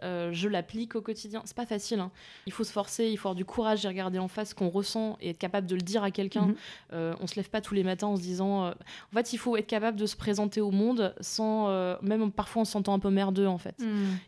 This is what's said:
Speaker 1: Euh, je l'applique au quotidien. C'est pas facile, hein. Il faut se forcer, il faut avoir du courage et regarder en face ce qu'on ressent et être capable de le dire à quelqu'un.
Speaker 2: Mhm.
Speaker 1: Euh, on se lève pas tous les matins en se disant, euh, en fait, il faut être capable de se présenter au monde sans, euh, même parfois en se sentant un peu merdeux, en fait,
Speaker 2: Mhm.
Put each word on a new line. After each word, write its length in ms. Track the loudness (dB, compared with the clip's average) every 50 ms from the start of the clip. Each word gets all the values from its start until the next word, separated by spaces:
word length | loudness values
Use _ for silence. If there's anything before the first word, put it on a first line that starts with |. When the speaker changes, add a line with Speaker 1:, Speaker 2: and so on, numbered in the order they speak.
Speaker 1:
Euh, 280 | -6 -4 -4 -2 -2 -2
je 160 | -2 0 0 0
l'applique 480 | 0 0 -2 -2 -6 -6 -6 -4 -4
au 40 | -6
quotidien. 420 | -4 -4 -8 -8 -8 -10 -10 -10 -10
C'est 120 | -8 -6
pas 80 | -6 -4
facile, 360 | -2 -2 -4 -2 -2 -2 0
hein. 100 | -2 -4 -6 -14 -20 -20 -20 -14 -14
Il 60 | -10
faut 120 | -4 -4 -4
se 80 | -2
forcer, 340 | 0 -2 -2 -2 0 2 2 2
il 80 | 2 0
faut 100 | -2 -2
avoir 80 | -2
du 80 | -2 -4
courage 400 | -4 0 0 2 2 2 2 0
et 40 | -2
regarder 300 | -2 -2 -2 -2 0 -2
en 80 | -2
face 220 | -2 -4 -4 -6 -6
ce 40 | -2
qu'on 120 | 0 0 0
ressent 480 | 2 0 -2 0 -2 -2 -2 -2 -4 -4
et 100 | -6 -6
être 80 | -4 -4
capable 300 | -4 -2 -2 -2 0 0
de 80 | 0
le 60 | -2
dire 200 | 0 0 0 2
à 80 | 2 2
quelqu'un. 360 | 0 0 -2 0 2 4 4
Speaker 2:
Mhm. 80 | 4 4 0 -4 -16 -18 -18 -16 -10 -6
Speaker 1:
Euh, 200 | -4 -2 -2 -2 -4
on 80 | -6 -6
se 80 | -4
lève 120 | -6 -6 -4
pas 120 | -4 -4
tous 140 | -2 0 0
les 100 | 2 2
matins 240 | 2 0 0 0 0
en 80 | 0
se 60 | 0
disant, 420 | 0 -2 0 0 2 2 2 2 0
euh, 60 | -2 -4 -6 -12 -18 -18 -18 -10 -2
en 20 | 0
fait, 160 | 0 0 0
il 40 | -2
faut 200 | -2 0 2 2
être 120 | 2 0 0
capable 280 | 0 2 2 2 0
de 100 | 2 0
se 100 | -2 -2
présenter 440 | -2 0 0 2 2 2 2 2 2
au 120 | 2 4
monde 420 | 4 4 4 4 4 4 2 0 0 -4
sans, 480 | -8 -6 -2 0 2 2 2 2 2 2
euh, 260 | 2 2 2 0 0 0
même 300 | 0 2 2 4 2 2
parfois 300 | 0 -2 -4 -2 0 0
en 20 | 0
se 80 | 2
sentant 220 | 0 0 2 2 2
un 40 | 2
peu 120 | 4 4
merdeux, 360 | 4 4 4 4 4 4 4
en 120 | 4 2 0
fait, 200 | -4 -8 -8 -4
Speaker 2:
Mhm. 280 | -4 -2 0 0 0 0 -2 -4 -4